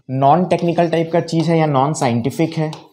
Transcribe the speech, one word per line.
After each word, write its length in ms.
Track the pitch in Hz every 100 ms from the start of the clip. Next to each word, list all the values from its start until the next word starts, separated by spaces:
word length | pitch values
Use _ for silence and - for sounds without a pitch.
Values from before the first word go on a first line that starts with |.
| -
नॉन 360 | 131 139 160 180
टेक्निकल 440 | 170 170 170 170
टाइप 200 | 165 165
का 80 | 170
चीज़ 300 | 165 165 156
है 80 | 165
या 60 | 156
नॉन 280 | 135 139
साइंटिफिक 640 | 160 135 117 127 - 160 160
है? 140 | 156 156 -